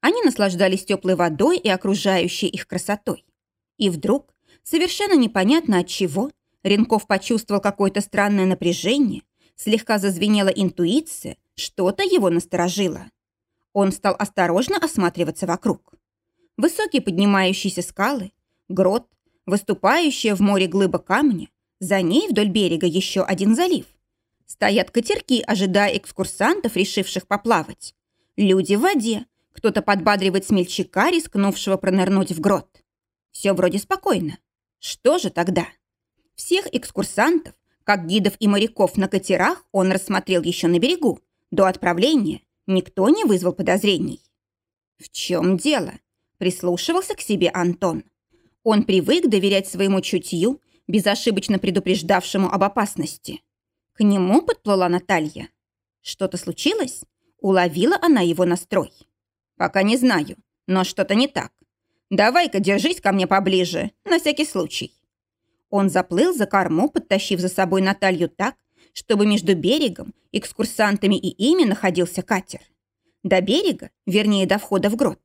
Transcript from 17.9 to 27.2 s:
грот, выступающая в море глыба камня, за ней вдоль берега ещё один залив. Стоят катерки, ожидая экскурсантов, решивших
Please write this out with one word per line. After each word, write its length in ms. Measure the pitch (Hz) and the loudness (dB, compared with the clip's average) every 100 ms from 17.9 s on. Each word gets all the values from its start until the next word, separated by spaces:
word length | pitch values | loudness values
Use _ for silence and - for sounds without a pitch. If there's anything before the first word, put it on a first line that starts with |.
| - 208 277 190 _ _ _ _ | -4 -2 -2 -8 _ _ _ _
грот, 400 | 185 185 220 - _ _ _ - | 2 2 2 -4 _ _ _ -4
выступающая 880 | 202 - 202 196 294 330 - 220 | -4 -2 0 2 2 2 0 -2
в 60 | 196 | 2
море 260 | 202 196 185 | 2 2 2
глыба 320 | 180 190 180 | 2 0 0
камня, 500 | - 202 302 185 - _ _ _ | -2 2 2 0 -6 _ _ _
за 200 | 185 190 | -2 0
ней 280 | 175 220 403 | 2 2 2
вдоль 200 | 220 208 | 0 0
берега 380 | 190 185 165 175 | 2 0 0 0
ещё 380 | 165 185 190 190 | 0 -2 -2 -2
один 300 | 185 196 226 | 0 2 2
залив. 300 | 370 311 - _ _ _ _ _ _ | 2 0 -6 _ _ _ _ _ _
Стоят 440 | - 208 202 190 | -4 0 0 0
катерки, 520 | 240 233 403 - 247 | -2 -2 -4 0 -2
ожидая 520 | - 214 190 190 202 190 | 0 -2 2 2 0 -2
экскурсантов, 800 | - - 190 - 214 392 262 190 | -8 -8 -8 -2 0 0 -2 -2
решивших 500 | 196 - 185 190 | -2 -2 -4 -6